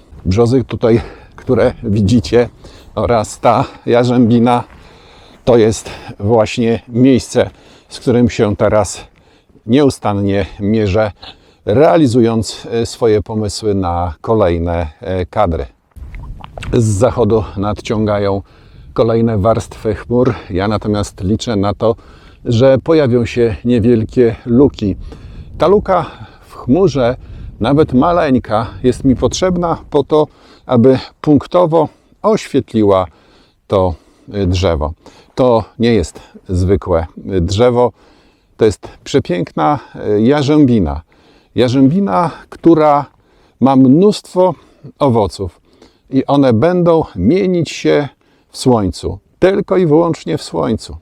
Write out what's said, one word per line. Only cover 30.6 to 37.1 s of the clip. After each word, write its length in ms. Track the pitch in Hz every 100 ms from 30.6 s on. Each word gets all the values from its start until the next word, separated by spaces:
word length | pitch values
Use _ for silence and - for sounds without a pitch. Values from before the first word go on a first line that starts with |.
| -
aby 320 | 123 127 131 - _
punktowo 680 | - 147 - 180 175 165 147 - _ _
oświetliła 840 | 202 214 - 135 - 113 101 95 85 - _ _ _ _ -
to, 280 | 101 92 80 _ _ -
y, 120 | 101 92
drzewo. 460 | 92 90 80 76 - - - _
To 300 | - 127 113 98 -
nie 160 | 117
jest 260 | 110 80 - - - -
zwykłe, 580 | 90 92 98 98 82 85